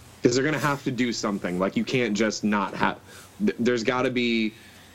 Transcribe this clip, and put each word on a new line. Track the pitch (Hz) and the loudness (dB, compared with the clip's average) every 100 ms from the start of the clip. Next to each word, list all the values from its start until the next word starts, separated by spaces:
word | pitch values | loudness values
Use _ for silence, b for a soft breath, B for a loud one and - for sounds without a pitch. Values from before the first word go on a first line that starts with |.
| - - | -20 0
'Cause | 123 | 2
they're | 123 | 2
gonna | 147 143 | 0 0
have | 147 139 143 | 0 -2 -2
to | |
do | 120 123 | -2 -2
something. | 107 110 98 90 90 | -2 -2 -2 -2 -2
Like, | 95 123 | 0 0
you | |
can't | 107 127 117 104 | -2 0 0 2
just | 110 - | 0 0
not | 107 104 95 | 0 0 0
have, | - 101 - - B B - 104 | -2 -2 -2 -10 B B -2 0
th-, | - | 2
there's | 120 120 | 0 0
gotta | 110 127 127 | 0 0 0
be | 127 120 113 107 - B B B | 0 0 2 0 -4 B B B